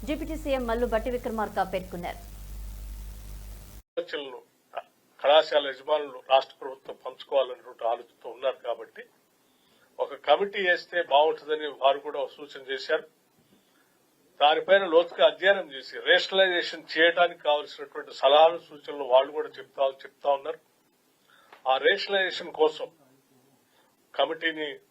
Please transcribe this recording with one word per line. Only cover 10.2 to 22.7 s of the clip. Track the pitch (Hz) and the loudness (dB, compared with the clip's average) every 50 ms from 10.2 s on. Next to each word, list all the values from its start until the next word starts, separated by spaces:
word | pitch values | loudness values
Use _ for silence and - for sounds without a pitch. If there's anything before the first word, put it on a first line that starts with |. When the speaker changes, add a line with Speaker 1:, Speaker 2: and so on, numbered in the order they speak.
| - - 147 156 196 202 202 208 196 180 | 2 2 2 4 2 -4 -4 -2 0 0
Speaker 2:
వేస్తే | 175 170 - _ - 170 165 | 0 0 -2 _ -4 -4 -2
బాగుంటుందని | - 131 143 151 160 156 - - 147 156 156 151 147 135 - 131 | 2 4 4 4 4 2 -2 -6 -6 -6 -6 -6 -8 -8 0 2
వారు | 135 139 143 | 2 2 2
కూడా | - 151 139 147 | -2 -8 -6 -6
ఒక | 135 127 | -6 -6
సూచన | - - 151 139 - 143 135 131 135 | -8 -14 -18 -18 -16 -18 -10 -8 -8
చేశారు. | 131 - - 156 160 - - _ _ _ _ _ _ _ _ _ _ _ _ _ _ _ _ _ _ _ _ _ _ _ _ _ _ | -8 -2 -2 -2 -2 -2 -6 _ _ _ _ _ _ _ _ _ _ _ _ _ _ _ _ _ _ _ _ _ _ _ _ _ _
దానిపైన | 143 147 156 160 160 180 185 196 196 | 4 6 6 4 4 4 4 4 6
లోతుగా | 175 160 165 175 170 - - 180 | 6 4 4 4 4 2 4 4
అధ్యయనం | 156 151 151 165 190 196 190 180 151 139 | 4 4 4 2 2 2 2 0 -8 -12
చేసి, | 135 127 - - 123 | -16 -16 -14 -14 -8
రేషనలైజేషన్ | 113 139 175 180 180 - 196 190 190 190 180 175 151 - - 160 - - - | 2 4 4 4 4 2 2 2 4 4 2 -2 -2 -4 -8 -12 -14 -8 0
చేయడానికి | 160 160 170 170 180 175 175 170 - | 4 4 4 6 4 2 2 2 -4
కావలసినటువంటి | - 151 147 147 143 - - - 147 139 _ 156 143 135 123 | -2 0 0 0 -2 -8 -12 -16 -16 -14 _ -14 -14 -12 -12
సలహాలు, | - - 135 143 151 160 165 170 165 | 0 2 6 8 8 8 6 6 2
సూచనలు | - _ 156 147 _ - 147 143 135 | -10 _ -20 -20 _ -14 -10 -10 -4
వాళ్ళు | 120 123 131 139 143 147 | 4 4 4 4 4 -4
కూడా | 156 156 147 | -8 -8 -8
చెప్తా, | - - 127 _ _ - 139 135 135 - - | -10 -16 -20 _ _ -2 -2 -2 -2 -6 -18
చెప్తా | 135 _ _ _ 147 | -20 _ _ _ -2
ఉన్నారు. | 143 135 139 147 165 - _ _ _ _ _ _ _ _ _ _ _ _ _ _ _ _ _ _ - - _ 127 | -2 -2 -2 -10 -12 -12 _ _ _ _ _ _ _ _ _ _ _ _ _ _ _ _ _ _ -20 -8 _ 0
ఆ | 131 | 0
రేషనలైజేషన్ | 135 135 160 190 196 - - 202 196 190 180 160 - - 156 - | 2 4 2 2 2 -2 -2 0 0 0 0 -2 -6 -10 -12 0
కోసం | - 156 156 | 2 2 2